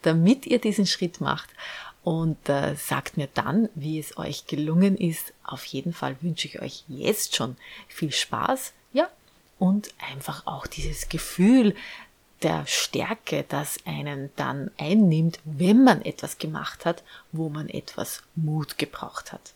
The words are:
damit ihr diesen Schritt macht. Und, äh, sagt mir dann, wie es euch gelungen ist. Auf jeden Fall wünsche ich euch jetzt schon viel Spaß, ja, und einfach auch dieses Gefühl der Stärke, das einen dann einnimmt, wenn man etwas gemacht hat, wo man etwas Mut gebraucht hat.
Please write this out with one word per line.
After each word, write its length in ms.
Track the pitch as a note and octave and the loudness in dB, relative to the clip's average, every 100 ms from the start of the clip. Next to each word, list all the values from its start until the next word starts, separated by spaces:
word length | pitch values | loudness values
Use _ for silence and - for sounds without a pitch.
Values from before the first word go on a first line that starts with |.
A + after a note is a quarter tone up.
damit 440 | F3 E3 E3+ C4+ - | 4 6 6 6 4
ihr 120 | B3 | 2
diesen 260 | A3 G3+ | 2 2
Schritt 360 | F#3+ - F3 - | 2 2 -4 -2
macht. 300 | - - - - - - - - | -2 -2 -6 -16 -14 -14 -16 -8
Und, 460 | - D#3+ E3 D3 - | -2 0 0 0 0
äh, 260 | C#3 D3 | 0 0
sagt 420 | D3 - C3+ - - | -4 -4 -4 -4 -6
mir 120 | C#3 | -4
dann, 340 | - - F3 A3+ - | -4 0 2 0 -2
wie 240 | D3+ D#3 | -4 -4
es 180 | D3 - | -6 -8
euch 300 | D3 C#3+ - | -8 -8 -6
gelungen 480 | C#3+ D3+ E3 G3 F#3+ | -4 2 4 6 4
ist. 360 | E3+ D#3+ - _ | 0 -2 -8 _
Auf 200 | - C#3 - | -12 -12 -8
jeden 260 | C3+ E3 | -6 -6
Fall 240 | E3+ C3+ C3+ | -4 -6 -4
wünsche 260 | E3+ D#3+ C#3+ | -4 -4 -6
ich 120 | - | -8
euch 220 | - - - | -10 -12 -14
jetzt 480 | C3 - A3 - - | -4 0 0 -2 -2
schon 200 | A#2+ B2+ - - - | -4 -6 -16 -20 -18
viel 240 | - D#3 | -6 -4
Spaß, 640 | - - - - C4 - _ _ | -2 -4 -2 0 0 -4 _ _
ja, 160 | B3+ F4 _ _ _ _ _ | -2 -2 _ _ _ _ _
und 340 | F#3 G3+ - - - | 2 2 0 -14 -12
einfach 340 | C3+ - C#3+ - | -10 -10 -8 -8
auch 180 | D3+ - | -8 -10
dieses 420 | - - - - | -6 -4 -4 -6
Gefühl 680 | D#3+ - - F#3+ C4 G#3+ - - - - _ _ _ | -6 -6 4 8 8 6 2 -8 -18 -20 _ _ _
der 240 | E3 D#3+ D3 | 0 0 -2
Stärke, 760 | - - C#3 - A3 - D3 C#3+ | -2 -2 -4 -4 -6 -4 -4 -2
das 300 | C#3+ D3 - | -4 -4 -8
einen 460 | - D3 D3 C#3+ C#3 - | -8 -6 -6 -8 -10 -6
dann 340 | C#3 C3+ D#3+ - | -6 -4 -8 -6
einnimmt, 600 | D3+ G#3 G3 D#3 E3 - | 2 6 6 6 2 0
wenn 400 | D#3 D3 F#3 A3 | -10 0 6 8
man 160 | C4 F3+ | 8 6
etwas 380 | - - C#3 - | 0 -8 -10 -8
gemacht 480 | D#3 D#3 D3 - E3+ | -8 -6 -8 -6 -4
hat, 160 | E3+ - - _ | -4 -10 -20 _
wo 180 | D#3+ D#3+ | -6 -6
man 180 | D3+ D3+ | -6 -6
etwas 540 | - - - - - _ | -8 -8 -10 -10 -10 _
Mut 440 | - D#3 D#3 D3 - | -4 -2 -2 -4 -6
gebraucht 520 | D3 - - - - | -6 -6 -10 -10 -12
hat. 220 | - - | -16 -18